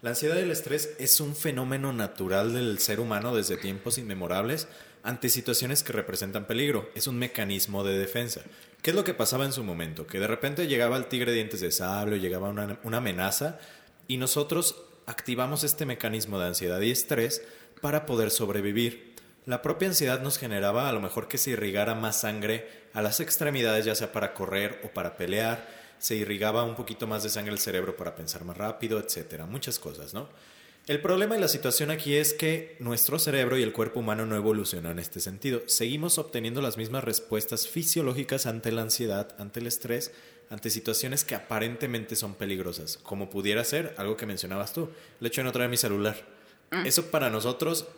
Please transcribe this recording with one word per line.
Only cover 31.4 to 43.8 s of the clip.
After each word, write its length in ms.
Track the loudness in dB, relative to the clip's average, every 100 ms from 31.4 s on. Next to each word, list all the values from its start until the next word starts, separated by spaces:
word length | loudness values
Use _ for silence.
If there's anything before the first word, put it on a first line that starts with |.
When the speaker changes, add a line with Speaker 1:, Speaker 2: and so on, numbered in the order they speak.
Speaker 1:
la 80 | 2
situación 420 | 2 2 2 2
aquí 240 | -2 2 4
es 180 | 4
que 440 | 2 2 0 -2 -6
nuestro 400 | -2 2 2 2
cerebro 380 | 2 4 4 4
y 60 |
el 100 | 2
cuerpo 260 | 2 0 0
humano 260 | 0 0 2
no 120 | 2
evolucionó 520 | 4 4 2 -4 -4
en 100 | -4
este 200 | -6 -4
sentido. 420 | -6 -4 -2 -2 2
Seguimos 520 | 2 2 0 2 2
obteniendo 440 | 2 -2 -2 0
las 160 | -2 -2
mismas 260 | -4 -2
respuestas 640 | 0 -2 0 -2 0 -2 -2
fisiológicas 800 | 0 2 2 2 0 -2 0 0
ante 260 | -2 0
la 120 | 0
ansiedad, 520 | 0 0 2 0 -2 -8
ante 220 | -10 -6
el 80 | -4
estrés, 460 | -4 -2 -4 -4 -12 -20 -20 -14
ante 200 | -6 -2
situaciones 560 | -2 0 0 0 0 0
que 100 | -2
aparentemente 800 | -2 0 0 -2 -2 -2 -2 -4
son 200 | -4 -4
peligrosas, 600 | -2 -2 -2 -6 -8 -10
como 260 | -8 -6 -4
pudiera 360 | -2 2 2 4
ser 300 | 0